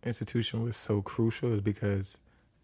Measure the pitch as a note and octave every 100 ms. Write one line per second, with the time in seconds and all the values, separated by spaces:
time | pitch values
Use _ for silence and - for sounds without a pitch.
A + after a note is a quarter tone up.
0 | B2 A#2 A2 A#2+ A2+ A2+ A#2 A2 - G#2
1 | G2 - A2+ A2+ B2 G#2+ G#2 G2+ G#2 G2
2 | F#2+ - _ _ _ _